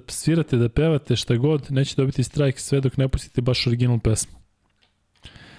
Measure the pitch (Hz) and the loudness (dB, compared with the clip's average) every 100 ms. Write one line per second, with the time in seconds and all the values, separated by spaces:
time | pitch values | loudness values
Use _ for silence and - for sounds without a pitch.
0 | - - - 165 151 123 117 - 160 147 | -2 -4 0 0 2 0 2 2 2 0
1 | - 120 - 120 139 151 - 135 139 - | 0 -4 0 0 2 0 -2 -2 0 0
2 | 135 - 123 147 139 - - 139 131 - | -2 -2 -2 0 0 -2 -2 0 0 0
3 | 135 - - - 123 123 123 120 123 117 | 0 -2 -4 -2 -2 0 0 2 2 2
4 | 110 110 - - _ _ _ _ _ _ | 0 0 -4 -14 _ _ _ _ _ _
5 | _ _ - - - | _ _ -20 -20 -20